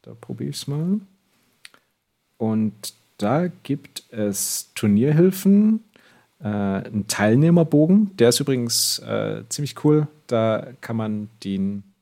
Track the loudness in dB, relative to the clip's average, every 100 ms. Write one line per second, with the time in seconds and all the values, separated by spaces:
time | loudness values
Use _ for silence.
0 | -20 -20 -14 -10 -8 -8 -8 -4 -2 -4
1 | -6 _ _ _ _ _ -20 _ _ _
2 | _ _ _ _ -2 0 -2 -4 -16 _
3 | _ _ -2 0 -2 -8 -8 -8 -8 -20
4 | _ -4 -4 -4 -6 -8 -10 -4 2 2
5 | 4 4 4 2 4 4 4 0 _ _
6 | _ _ _ _ -6 -2 -2 -2 -4 -6
7 | -4 0 2 4 6 4 4 2 4 4
8 | 2 2 2 4 -2 -2 -2 -2 -4 -6
9 | -6 -4 -4 -8 -10 -8 -8 0 2 4
10 | 2 _ -4 0 0 -2 -6 -16 -8 -6
11 | -4 -6 -10 _ -6 -4 -4 -6 -14 _